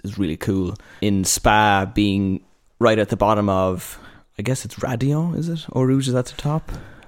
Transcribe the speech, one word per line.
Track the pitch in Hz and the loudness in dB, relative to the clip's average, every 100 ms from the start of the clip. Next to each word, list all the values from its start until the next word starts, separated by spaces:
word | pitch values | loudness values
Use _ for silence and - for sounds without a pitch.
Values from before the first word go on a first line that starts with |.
| 98 | -10
is | 101 | -4
really | 95 76 | -4 -2
cool. | - 95 90 98 - - | -2 -2 -2 -6 -14 -4
In | 104 98 92 | -2 0 0
Spa, | - 120 107 107 98 95 | 0 2 4 6 4 2
being | - 104 98 98 95 - _ _ - | 0 2 2 0 -2 -6 _ _ 0
right | 113 110 | 2 4
at | 104 | 2
the | 104 | 2
bottom | 104 107 104 | 2 4 2
of, | 95 95 90 - - - - _ - | 2 2 -2 -8 -18 -20 -20 _ -10
I | |
guess | 104 131 | -6 -4
it's | - - | -6 -6
Raidillon, | - 120 135 147 170 160 | -4 -2 0 0 -2 -4
is | 165 | -4
it? | 165 - | -6 -6
Eau | - | -2
Rouge | 131 135 135 | 2 2 2
is | 123 | -2
at | 127 | -2
the | - | -4
top. | 147 156 - - - - | -4 -4 -4 -12 -12 -20